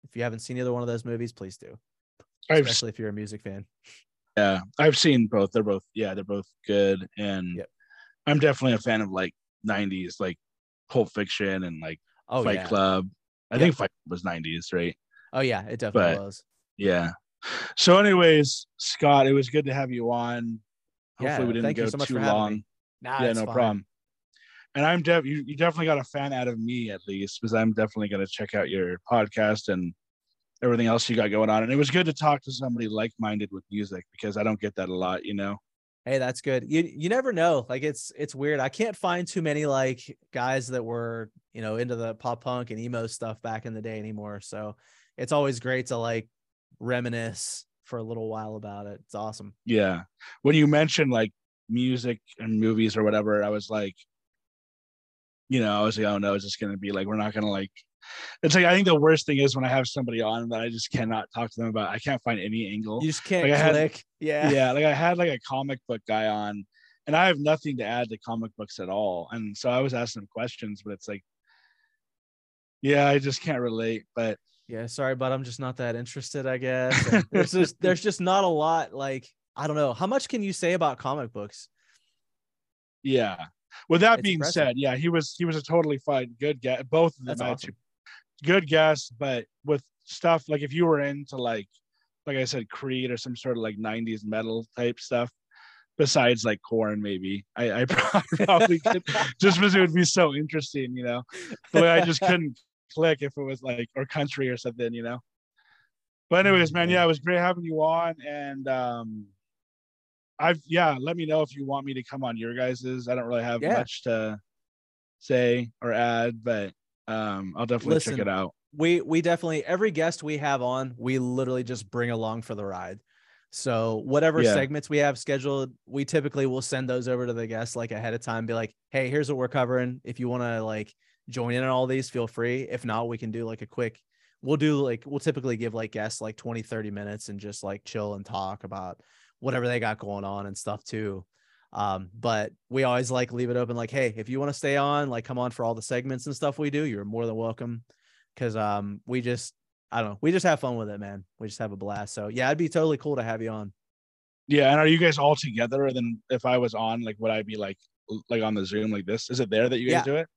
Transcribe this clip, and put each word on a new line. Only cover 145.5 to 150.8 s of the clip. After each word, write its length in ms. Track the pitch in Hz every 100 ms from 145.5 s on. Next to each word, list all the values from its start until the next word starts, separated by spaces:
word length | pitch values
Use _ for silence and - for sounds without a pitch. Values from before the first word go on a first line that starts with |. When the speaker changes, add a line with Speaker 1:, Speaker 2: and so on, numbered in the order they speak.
Speaker 1:
for 120 | 120 117
all 80 | 113
the 60 |
segments 440 | - 127 131 131 147
and 80 | 135
stuff 240 | 147 139
we 100 | 147
do, 140 | 143
you're 220 | 151 101 101
more 200 | 113 117
than 100 | 110
welcome." 480 | 113 110 120 117 _ _ _ _ _ -
'Cause, 200 | 123 110
um, 460 | 107 104 101 101 -
we 140 | 127
just, 320 | 120 120 - _ _ _ _
I 100 | 117
don't 100 | 107
know, 60 | 101
we 100 | 151
just 140 | 185 180
have 140 | 151
fun 160 | 131
with 120 | 120